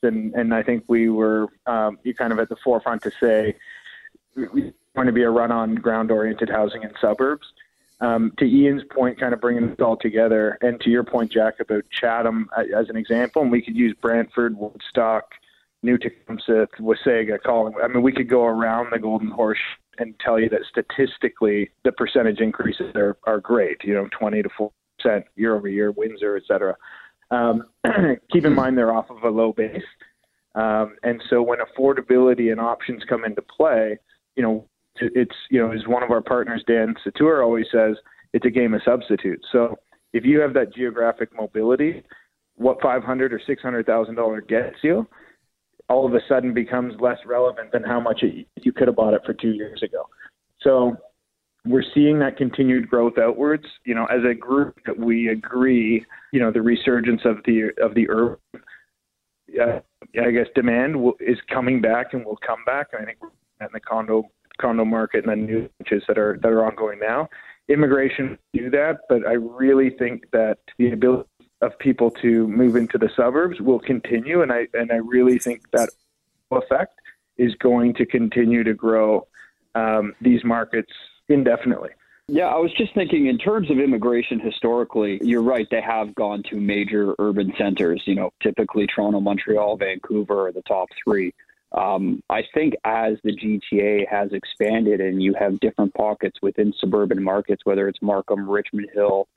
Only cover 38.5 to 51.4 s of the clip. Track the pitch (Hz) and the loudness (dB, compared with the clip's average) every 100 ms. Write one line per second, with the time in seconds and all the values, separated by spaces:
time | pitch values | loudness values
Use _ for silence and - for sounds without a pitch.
38.5 | 117 120 107 - 123 113 101 98 87 - | 2 2 0 2 0 0 -2 -2 -6 0
39.5 | 123 117 - _ _ _ 120 120 147 147 | 0 2 -2 _ _ _ -2 4 4 4
40.5 | 131 110 110 123 117 117 113 113 - 107 | 2 -2 -2 -6 0 0 0 -6 -6 -8
41.5 | 107 110 127 147 165 - - _ _ _ | -2 0 2 0 -4 -14 -20 _ _ _
42.5 | _ 120 127 135 127 117 127 131 113 - | _ 0 2 0 0 -2 -2 -2 -4 -6
43.5 | 139 131 120 113 113 110 113 117 107 104 | -6 -4 -4 0 0 0 -2 -2 -4 -2
44.5 | 113 123 - 147 185 226 _ - _ _ | -2 -2 -4 -2 0 -2 _ -20 _ _
45.5 | _ _ _ _ 127 135 120 - 135 123 | _ _ _ _ 0 2 0 2 0 0
46.5 | 120 117 123 123 107 123 120 107 123 127 | -2 -2 -4 -4 -2 -2 -2 -4 0 0
47.5 | 123 110 120 110 120 117 110 110 - - | 0 -4 -4 -2 -2 -2 0 -2 -4 -16
48.5 | - - - 127 117 110 107 - 120 117 | -4 -4 2 2 4 2 0 -4 -4 -2
49.5 | 107 104 - 107 87 - _ - _ _ | -2 -6 -8 -8 -8 -10 _ -20 _ _
50.5 | _ - 131 123 120 - _ _ _ | _ 2 4 2 -2 -14 _ _ _